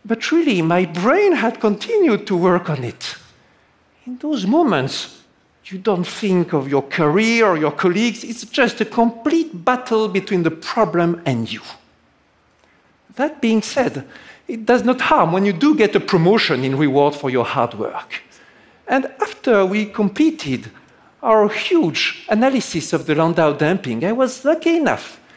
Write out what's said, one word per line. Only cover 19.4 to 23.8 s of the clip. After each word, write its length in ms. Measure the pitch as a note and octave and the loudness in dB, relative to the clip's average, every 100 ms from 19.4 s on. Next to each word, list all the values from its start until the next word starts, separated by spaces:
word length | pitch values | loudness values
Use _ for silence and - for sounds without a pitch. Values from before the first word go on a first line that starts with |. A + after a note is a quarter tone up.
| - G#3+ F#3+ | 2 4 4
we 200 | G#3 G#3 | 0 -4
competed, 840 | - G3+ G3 D#4 D#4 C#3+ B2+ A2+ - _ _ _ _ - | -2 -2 2 0 0 -6 -6 -8 -20 _ _ _ _ 2
our 240 | A3 G#3 | 4 4
huge 760 | G#3 - F4 G3 D#3 - - - | 0 0 2 2 -2 -4 -6 -4
analysis 640 | G#3+ B3+ C4+ - E3+ - | 0 2 0 -2 -6 -4
of 120 | E3 - | -4 0
the 80 | D3+ | 0
Landau 360 | D#3+ E3+ D#3 | 2 2 2
dumping, 520 | C#3+ D#3 F#3+ | 2 0 0